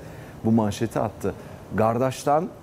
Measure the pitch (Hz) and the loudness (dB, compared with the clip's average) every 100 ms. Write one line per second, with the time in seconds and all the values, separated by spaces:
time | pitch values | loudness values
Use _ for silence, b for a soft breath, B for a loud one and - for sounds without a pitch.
0 | B B B B 110 113 107 98 113 147 | B B B B 2 4 4 0 -2 0
1 | 117 - 98 - B B B 95 110 117 | -2 -2 -6 -6 B B B 2 4 4
2 | 131 127 - 143 180 - | 0 0 2 2 2 -8